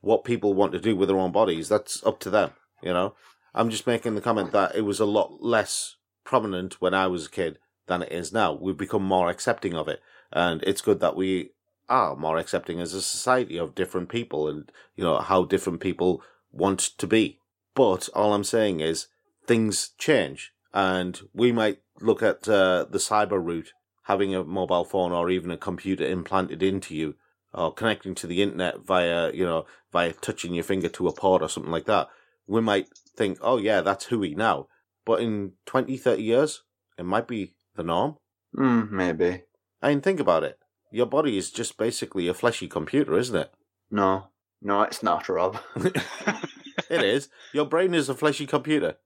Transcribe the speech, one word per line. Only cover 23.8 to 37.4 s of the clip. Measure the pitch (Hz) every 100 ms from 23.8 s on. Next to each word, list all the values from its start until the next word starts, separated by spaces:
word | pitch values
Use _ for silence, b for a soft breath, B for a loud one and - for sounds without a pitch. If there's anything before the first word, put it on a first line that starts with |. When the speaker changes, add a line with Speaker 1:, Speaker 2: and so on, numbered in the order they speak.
| _ _
Speaker 1:
having | - 98 98
a | 95 80
mobile | 95 90 90 87
phone | 98 90
or | 87 87
even | 92 87
a | 85
computer | - 87 95 95 73
implanted | 90 87 95 92 78
into | 95 98 - 78
you, | 78 69 _ _ _
or | - 82
connecting | - 110 107 95 90
to | 82
the | 87
internet | 101 - 90 -
via, | - 92 87 85 82
you | 73
know, | 90 82 - B B
via | 90 87
touching | 82 - 107 87
your | 87
finger | 82 95 85
to | - 90
a |
port | - 98 92
or | 78
something | - -
like | 82
that. | - 104 69 b b b -
We | 104
might | 113 101 - _ _ -
think, | 104 92
"Oh | 113 127
yeah, | 104 104
that's | 87 98 -
hooey | 117 95 76
now." | 110 76 69 _ _ _ -
But | 113
in | 117 107 98 - -
twenty, | 131 123 131
thirty | - 110
years, | 107 117 151 - _ _ _ -
it |
might | 90 101 117
be | 117